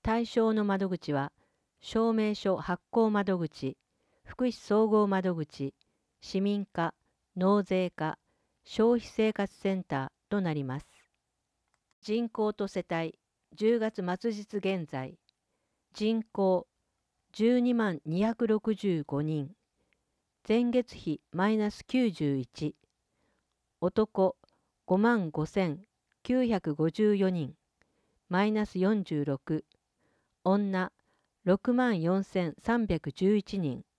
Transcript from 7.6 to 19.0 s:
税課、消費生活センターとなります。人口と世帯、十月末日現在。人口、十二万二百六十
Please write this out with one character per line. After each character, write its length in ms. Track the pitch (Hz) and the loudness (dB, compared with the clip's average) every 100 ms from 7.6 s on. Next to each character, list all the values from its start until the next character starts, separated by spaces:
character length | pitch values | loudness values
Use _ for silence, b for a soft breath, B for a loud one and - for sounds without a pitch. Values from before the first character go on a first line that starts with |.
税 280 | 190 185 180 | 2 -2 -2
課、 280 | - 156 - _ _ _ _ | -4 -6 -6 _ _ _ _
消 300 | _ - 220 | _ 0 2
費 120 | 240 - | 2 0
生 280 | - 220 | -2 0
活 200 | 214 202 | 0 -4
セ 200 | - 196 | -2 -2
ン 100 | 190 | -2
タ 220 | - 139 135 | -4 -4 -4
ー 240 | _ _ | _ _
と 100 | 202 | -2
な 140 | 180 | 0
り 100 | 151 | -2
ま 160 | 135 131 | -4 -6
す。 60 | - _ _ _ _ _ _ _ _ _ _ _ | -10 _ _ _ _ _ _ _ _ _ _ _
人 300 | - 214 233 | -4 -4 -2
口 240 | - 214 | -2 -4
と 120 | 208 196 | -2 -6
世 200 | 190 175 | -6 -4
帯、 280 | 165 165 - _ _ _ | -4 -4 -8 _ _ _
十 240 | - 214 233 | -2 0 2
月 240 | 220 - | 0 -4
末 300 | 180 180 233 | -6 -4 -4
日 240 | 208 208 208 | -6 -8 -4
現 320 | 190 190 156 | -2 -2 -4
在。 300 | 139 131 - _ _ _ _ _ _ _ | -8 -10 -14 _ _ _ _ _ _ _
人 300 | - 214 226 | -4 -2 -2
口、 440 | 220 - 190 185 - _ _ _ _ _ _ | -4 -2 2 2 -2 _ _ _ _ _ _
十 280 | - 220 247 | 0 2 4
二 140 | 240 | 2
万 260 | 240 214 170 - | 2 0 -2 -4
二 180 | 165 | 0
百 220 | 214 226 226 | 0 0 0
六 280 | 214 - | 0 0
十 300 | 214 208 170 | -2 0 -2